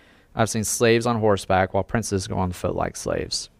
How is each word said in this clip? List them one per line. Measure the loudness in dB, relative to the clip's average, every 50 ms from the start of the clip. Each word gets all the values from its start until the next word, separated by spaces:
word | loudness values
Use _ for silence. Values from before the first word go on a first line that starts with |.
| _ _ _ _ _ _ -2
I've | 0 0 0
seen | 0 -4 -4
slaves | -2 0 2 4 4 4 4 4
on | 0 0 2
horseback, | 2 2 2 2 2 0 2 2 2 2 0
while | -2 -4
princes | -2 -2 -4 -2 0 -2 -2 -2
go | -2 -4 -2
on | -2 -2
foot | -4 -4 -4 -4 -2
like | -2 -4 -4 -6
slaves." | -8 -6 -4 -4 -4 -4 -4 -6 -8 -8 -10 _ _